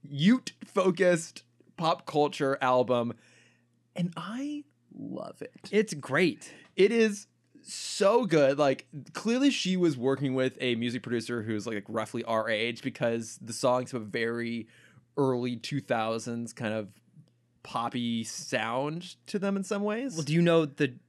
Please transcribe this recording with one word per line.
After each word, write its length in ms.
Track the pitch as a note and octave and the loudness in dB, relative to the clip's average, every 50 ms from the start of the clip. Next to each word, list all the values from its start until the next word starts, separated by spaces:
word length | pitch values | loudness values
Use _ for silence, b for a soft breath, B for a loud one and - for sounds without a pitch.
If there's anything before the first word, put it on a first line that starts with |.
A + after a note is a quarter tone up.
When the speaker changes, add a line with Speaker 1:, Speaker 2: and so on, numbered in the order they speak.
| - | -14
Speaker 1:
Ute-focused 1400 | C#3+ C#3+ C#3 D#3 G3 B3 B3+ - - - _ - - - G3+ F#3 F#3+ F3 - F#3 F3+ F3 E3 E3 - _ - _ _ _ _ _ _ _ | -10 -4 2 4 4 4 4 0 -10 -14 _ -20 -4 -2 2 2 2 2 4 4 4 4 4 0 -8 _ -20 _ _ _ _ _ _ _
pop 280 | - E3+ D#3+ F3 - _ | -2 0 0 0 0 _
culture 500 | - - D3 D3 C#3+ - - D3+ C3+ C#3 - | -2 2 2 2 2 2 0 0 0 0 2
album. 520 | C3+ B2+ B2+ B2+ B2 G#2+ B2+ A#2+ A#2 A#2 A2 b b b b b b b b b b b b _ _ _ _ | 2 4 4 4 4 4 2 0 0 -2 -6 b b b b b b b b b b b b _ _ _ _
And 160 | F3+ F3 F3 E3+ | -4 -4 -4 -4
I 460 | E3 E3 F#3 A3+ B3+ C#4 D4 D4 D4 D4 _ _ _ _ _ - | -8 -10 -10 -8 -8 -8 -6 -8 -10 -12 _ _ _ _ _ -16
love 440 | - - - - - - - - _ | -14 -12 -10 -10 -10 -10 -12 -12 _
it. 280 | - - _ - - - | -16 -16 _ -18 -12 0
Speaker 2:
It's 220 | G3 G#3 G#3+ G#3+ F#3 | 0 0 0 0 -6
great. 580 | C#3+ - - C3 D#3 F#3 - - - - B B B B B B | -10 -6 0 2 4 4 2 2 -2 -14 B B B B B B
Speaker 1:
It 160 | - F#3 A3+ | 4 4 6
is 360 | A#3 A#3 A3+ A3 G3+ G3+ - _ _ _ _ _ _ - | 6 4 4 4 2 -4 -12 _ _ _ _ _ _ -20
so 640 | _ - - - - - - - G3+ G3 A3+ B3 B3+ | _ -14 -12 -10 -8 -8 -2 2 4 4 4 4 4
good. 320 | F3 E3 D3+ C#3+ C3+ C#3+ | 4 4 6 6 6 4
Like, 300 | C#3+ D3 C#3 C3 - - _ - C#3+ - - - | 4 4 2 2 0 -4 _ -16 -16 -16 -12 -12
clearly 360 | - - A3 A#3 B3+ C#4 C#4+ | -4 0 0 2 6 4 4
she 240 | C#4 - - F3+ F#3 | 4 4 0 0 2
was 200 | F#3 F3 E3 C#3 | 4 4 2 2
working 360 | B2 A#2 C3 C3+ C3+ C#3+ C3+ B2+ | 2 2 0 2 2 0 0 2
with 220 | C3 C3 C3+ - - | 2 0 0 0 -2
a 140 | C3 B2+ A#2+ | 0 0 0
music 280 | A2+ A#2+ A#2+ A#2 B2 - | 0 0 -2 -4 -4 -4
producer 380 | A#2 A#2+ A#2 A2+ - A#2+ A#2 G#2+ | -2 -2 -2 -2 -2 -4 -4 -2
who's, 240 | A2+ A2 G#2+ G2 | -2 -4 -4 -4
like, 160 | A#2+ A2+ G2+ G2+ | -4 -6 -6 -6
roughly 360 | - A2 A2+ A2 - - A#2 A2+ | -4 -4 -4 -4 -2 -4 -6 -2
our 260 | A#2 A2+ A2+ G#2+ A2+ | 0 0 0 2 0
age, 320 | A2 G#2+ A2+ A#2+ A#2+ A#2 | 0 0 0 -2 -4 -4
because 560 | - C3+ - - C3 A#2 A#2 A#2 A2+ - - - | -6 -8 -4 0 0 0 0 -2 -4 -8 -14 -14
the 120 | - A2+ A2+ | -12 -12 -8
songs 380 | - - B2+ B2 B2+ B2+ A#2+ | 0 2 2 2 2 0 -4
have 100 | - A#2 | -8 -8
a 40 | A2 | -8
very 600 | G#2 F#2 A#2+ A2+ A#2 A#2 A#2 A#2 A#2 A#2 A#2 A2 b b b b b b b b _ _ | -6 -4 -2 -2 -2 -2 -4 -4 -4 -6 -6 -8 b b b b b b b b _ _
early 380 | - C#3 C3 B2+ A#2+ B2 B2 B2 | 0 2 2 2 0 0 -2 -4
two 240 | A2+ - - D3 C#3 | -6 -6 -4 -4 -4
thousands 720 | - - B2+ A2+ A2 A2+ A2+ A#2 A2+ B2 A#2 A#2 A#2 A2+ - | -2 0 0 0 0 0 -2 -2 -4 -6 -6 -6 -8 -10 -8
kind 200 | - B2 G#2+ G#2+ | -6 -4 -4 -4
of 140 | A2 G#2+ G2 - _ _ _ _ - - _ _ _ _ _ _ _ - | -4 -6 -8 -14 _ _ _ _ -20 -20 _ _ _ _ _ _ _ -18
poppy 600 | - - B2 A#2 A#2+ - B2 A#2+ A#2 A#2 A2+ A2+ | -8 -6 -4 -4 -4 -4 -2 -2 -2 -2 -2 -4
sound 920 | - - - - - C#3 A#2 A2 A2+ A#2+ C3 C#3 D3+ D#3 E3+ F3+ - - _ _ | -6 -10 -12 -8 -4 -2 -2 -2 -2 -2 -2 -2 -4 -6 -8 -12 -14 -18 _ _
to 100 | - - G3+ | -8 -6 -4
them 180 | F#3+ G3 G3 | -2 -2 -2
in 60 | G3 F#3+ | -2 -2
some 200 | - G#3 G3+ G3+ | -2 -4 -2 -2
ways. 320 | G#3 G#3 A#3 C4+ C4+ E3+ | -2 -2 -4 -4 -6 -4
Speaker 2:
Well, 80 | E3 D3 | -4 -2
do 100 | C3 D#3 | 0 2
you 80 | E3+ | 4
know 240 | E3+ E3+ E3 E3 D#3 | 4 6 6 4 4
the 280 | D3 C#3 - D3+ B2+ B2 - _ | 2 0 -2 -2 -2 -2 -10 _